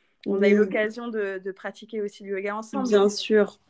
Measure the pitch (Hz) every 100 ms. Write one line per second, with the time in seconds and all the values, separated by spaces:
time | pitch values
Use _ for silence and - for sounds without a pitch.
0 | _ _ - 196 202 208 202 220 214 226
1 | 240 220 202 190 190 190 202 202 214 220
2 | 202 - 196 190 202 214 220 269 254 208
3 | 202 208 - 214 202 -